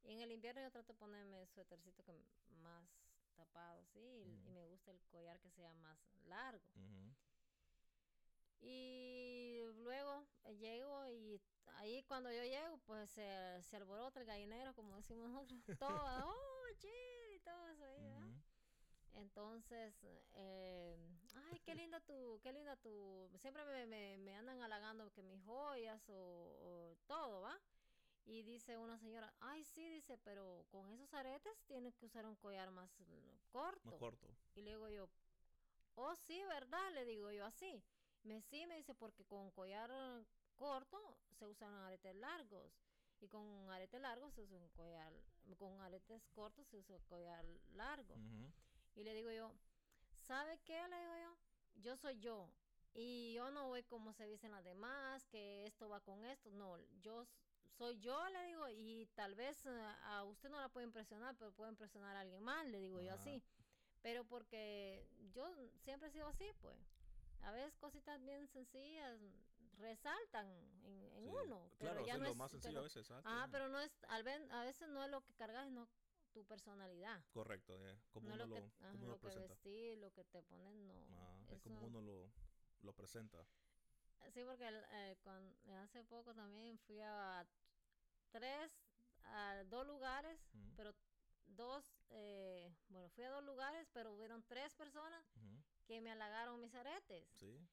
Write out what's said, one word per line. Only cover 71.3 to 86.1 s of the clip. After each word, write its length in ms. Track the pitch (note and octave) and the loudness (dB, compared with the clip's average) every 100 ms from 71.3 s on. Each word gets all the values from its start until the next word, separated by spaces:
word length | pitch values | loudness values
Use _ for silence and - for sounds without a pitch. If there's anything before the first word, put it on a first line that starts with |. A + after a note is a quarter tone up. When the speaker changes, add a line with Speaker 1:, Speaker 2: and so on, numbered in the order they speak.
| A#4+ A#4 | 4 4
Speaker 1:
uno, 240 | G#3+ E3+ - | 2 -4 0
pero 120 | - | 4
Speaker 2:
Claro, 140 | - - | 6 6
Speaker 1:
ya 80 | |
Speaker 2:
eso 60 | B3 | 6
Speaker 1:
no 60 | C4+ | 6
Speaker 2:
es 40 | |
lo 20 | |
Speaker 1:
es, 60 | A#3+ | 6
Speaker 2:
más 140 | C3+ | 2
sencillo 180 | C3+ A#3 | 2 2
Speaker 1:
pero, 100 | D3 | 4
Speaker 2:
a 40 | |
veces, 140 | C#3+ - G#2+ | 2 0 -4
exacto, 200 | A#2+ G#3+ | -2 4
Speaker 1:
ah, 160 | A#3 C4 | 6 6
Speaker 2:
ya. 40 | |
Speaker 1:
pero 160 | C#4 C4+ | 6 6
no 100 | C4+ | 6
es, 100 | D4 - - | 4 0 2
al 140 | A3+ | 4
ven-, 280 | A3+ C#4+ D#4 | 6 4 4
a 120 | A#3+ | 4
veces 240 | A#3+ C4+ E4 | 4 2 0
no 140 | C#4 | 2
es 60 | C#4 | 4
lo 120 | C#4 | 4
que 120 | C4 | 0
cargas, 320 | - A3 A3+ C#4 | -4 0 2 2
sino 240 | B3+ A#3 - - - - | 0 -2 -10 -20 -20 -12
tu 120 | - G3+ | -10 -6
personalidad. 760 | G#3+ - G3+ F#3+ F3 G3 G#3 D3+ | -8 -6 -4 -4 -2 0 0 0
Speaker 2:
Correcto, 460 | - G#2+ G2+ - F#2 | 0 2 2 0 -4
ya. 180 | F#2+ G2+ - | -4 -6 -6
Cómo 180 | - G#2+ | -4 0
Speaker 1:
No 60 | A2 | 2
Speaker 2:
uno 100 | A#2 | 2
Speaker 1:
lo 80 | |
que, 60 | A2 | 2
Speaker 2:
lo, 40 | G#2 - | -2 -6
Speaker 1:
ajá, 120 | F#3+ | -6
Speaker 2:
cómo 60 | G3 | -2
uno 80 | G3 | -2
Speaker 1:
lo 40 | |
Speaker 2:
lo 60 | A3 | 0
Speaker 1:
que 80 | A3 | 0
Speaker 2:
presenta. 260 | F#3+ F#3+ | 0 -2
Speaker 1:
vestís, 440 | F#3 G3 G#3 A#3 A3 | -4 -4 -2 0 -2
lo 140 | G3 | -4
que 100 | F#3 F3+ | -8 -10
te 160 | F3+ | -10
pones, 300 | E3+ F3+ F#3 G#3 | -10 -10 -8 -8
no. 100 | G3 F#3 - F2 | -8 -8 -8 -8
Speaker 2:
Ah, 200 | F2+ F2+ A2+ | -6 -8 -6
es 80 | F#3+ | -6
Speaker 1:
Eso 120 | A2+ | -4
Speaker 2:
como 160 | A2 A2+ | -2 0
uno 140 | A#2 | 0
lo, 300 | G#2 G2 F#2 - - - - - | 0 -2 -4 -6 -8 -8 -20 -10
lo 120 | G2+ | -8
presenta. 520 | G2 G2 A#2 A2 E2+ D#2+ - - - - - - - C#4+ | -6 -4 -2 -2 -6 -12 -14 -20 -20 -20 -20 -20 -16 -8
Speaker 1:
Sí, 100 | A#3+ B3 | -4 -2
porque 220 | B3+ A#3+ | 0 0
el, 80 | A3 - | 0 -2
eh, 260 | G#3 G3 F#3+ | -2 0 -2
cuan-, 300 | - F#3+ F#3+ F#3 - F#3+ | -6 -8 -8 -12 -8 -6
hace 200 | G#3 B3 | -6 -8
poco 280 | A3+ | -6